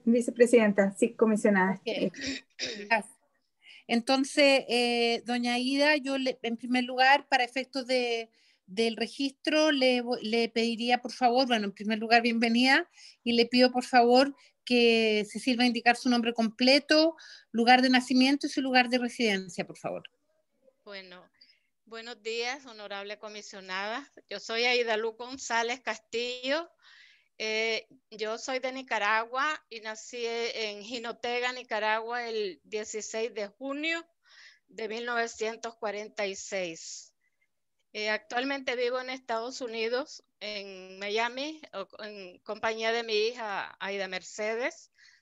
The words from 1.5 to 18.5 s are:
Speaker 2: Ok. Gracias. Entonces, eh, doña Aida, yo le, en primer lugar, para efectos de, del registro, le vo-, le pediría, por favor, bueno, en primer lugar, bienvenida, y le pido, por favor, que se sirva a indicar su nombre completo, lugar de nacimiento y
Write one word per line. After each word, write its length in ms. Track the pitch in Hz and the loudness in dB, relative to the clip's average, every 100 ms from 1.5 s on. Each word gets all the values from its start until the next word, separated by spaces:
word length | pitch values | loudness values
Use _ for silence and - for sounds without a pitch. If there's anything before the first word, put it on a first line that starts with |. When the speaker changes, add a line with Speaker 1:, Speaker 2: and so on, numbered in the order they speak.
| 202 185 | 4 2
Speaker 2:
Ok. 380 | 190 233 190 180 - 262 262 - - - 214 208 | 0 -4 -2 -4 -4 -8 -8 -12 -12 -10 -8 -2
Gracias. 260 | 226 - _ _ _ _ _ - - - | -2 -2 _ _ _ _ _ -20 -14 -2
Entonces, 760 | 233 233 269 277 302 277 269 - | 0 2 0 2 4 6 4 2
eh, 540 | 240 240 240 233 233 | 0 2 2 0 0
doña 300 | 220 247 240 | -2 -4 -2
Aida, 420 | 247 254 277 285 302 | -2 0 2 4 2
yo 220 | 262 269 | 0 -2
le, 220 | 262 247 | -2 -4
en 140 | 233 233 | -6 -6
primer 260 | 240 247 | -2 -2
lugar, 460 | 247 254 262 285 277 | 0 4 6 4 4
para 160 | 262 | 0
efectos 420 | 240 262 254 269 240 | 0 -4 -6 -6 -2
de, 420 | 254 240 226 226 _ _ _ - | 0 0 -2 -6 _ _ _ -8
del 300 | 190 226 220 | -2 0 -2
registro, 760 | 233 - 277 - - 302 311 | -4 -4 -4 -4 0 2 4
le 320 | 285 262 247 | 4 4 4
vo-, 160 | 240 247 | 0 -4
le 280 | 220 233 226 | -2 0 0
pediría, 520 | 233 233 220 240 240 | 0 -2 0 0 0
por 120 | 247 | -2
favor, 340 | - 254 247 262 | 0 2 2 2
bueno, 200 | 233 202 | 0 -2
en 60 | |
primer 280 | 196 208 220 | -6 -4 -4
lugar, 220 | 220 233 | 4 4
bienvenida, 680 | 240 233 233 233 254 285 349 _ - _ | 4 2 2 4 6 4 2 _ -20 _
y 120 | 233 | 0
le 120 | 233 233 | 2 4
pido, 240 | 247 254 | 6 4
por 140 | 247 | 4
favor, 500 | 254 254 240 247 277 - _ _ | 2 4 8 6 4 0 _ _
que 600 | - 240 233 226 220 214 208 | 0 4 6 4 4 0 -2
se 80 | 214 | -4
sirva 240 | 262 233 | -2 2
a 40 | 247 | 2
indicar 280 | 233 240 | 4 2
su 160 | 233 262 | 2 2
nombre 240 | 240 226 | 2 0
completo, 800 | 233 226 - 247 285 285 311 320 320 - - _ | 0 -2 2 4 6 6 4 4 0 -12 -20 _
lugar 300 | 226 233 254 | 2 6 6
de 80 | 262 | 6
nacimiento 580 | 254 254 254 262 285 | 2 4 4 4 2
y 20 | 302 | -2